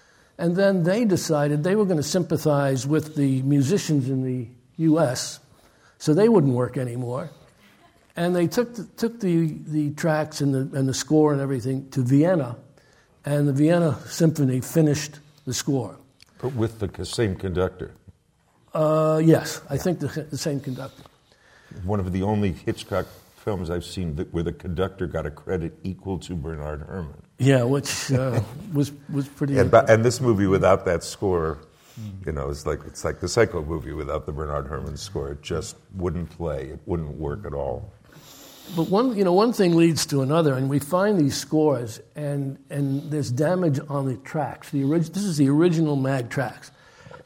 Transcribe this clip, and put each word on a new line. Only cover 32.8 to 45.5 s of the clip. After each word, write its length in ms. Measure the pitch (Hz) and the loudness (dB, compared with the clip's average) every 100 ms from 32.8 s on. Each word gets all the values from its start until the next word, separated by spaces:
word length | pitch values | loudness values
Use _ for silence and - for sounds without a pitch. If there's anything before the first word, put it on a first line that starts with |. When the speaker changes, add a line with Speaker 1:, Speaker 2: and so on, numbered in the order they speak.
| - | -8
Speaker 2:
it's 180 | - | -8
like 140 | 82 73 | -6 -4
the 100 | 90 | -2
Psycho 360 | - 107 85 | 2 2 0
movie 280 | 76 82 71 | -6 -6 -8
without 320 | 73 71 76 | -8 -6 -6
the 80 | 76 | -6
Bernard 360 | 71 76 73 65 | -8 -6 -6 -6
Herrmann 280 | 73 71 71 | -8 -8 -10
score. 360 | - 76 69 | -10 -8 -8
It 100 | 73 | -8
just 340 | - 82 - - - 95 | -6 -6 -6 -14 -16 -6
wouldn't 340 | 90 82 82 | -4 -4 -8
play. 360 | - 85 69 67 | -8 -8 -6 -8
It 120 | 78 - | -12 -6
wouldn't 300 | 87 76 65 | -6 -6 -8
work 280 | 73 71 | -8 -8
at 100 | 76 | -8
all. 380 | 71 67 62 - - - - - - - - - 170 | -8 -6 -8 -12 -18 -20 -20 -20 -20 -20 -20 -8 -4
Speaker 1:
But 80 | |
one, 320 | 165 190 262 202 | 0 2 2 2
you 80 | |
know, 80 | 190 | 2
one 180 | 180 233 | 4 4
thing 240 | 226 180 165 | 4 4 6
leads 300 | 170 151 - | 4 4 0
to 160 | 139 | 0
another, 320 | 131 160 156 | 2 2 2
and 160 | 127 135 | 2 0
we 80 | 143 | -2
find 400 | 143 180 202 196 | 0 0 2 4
these 180 | 139 - | 2 0
scores, 640 | - 151 151 127 120 - - - | -2 2 2 2 -2 -10 -16 -10
and, 400 | 147 143 139 - - | -6 -4 -6 -8 -8
and 400 | 143 139 139 156 | -4 -2 -2 -4
there's 200 | 147 113 | -4 -2
damage 480 | 123 156 185 175 135 - | 0 0 2 0 0 -2
on 180 | 143 135 | -4 -4
the 100 | 123 | -4
tracks. 540 | - 160 131 - - | -6 -6 -6 -8 -6
The 140 | 143 | -2
orig-, 180 | 139 165 | 0 0
this 220 | 160 190 | 0 -4
is 120 | 202 151 | -2 2
the 140 | 135 | 4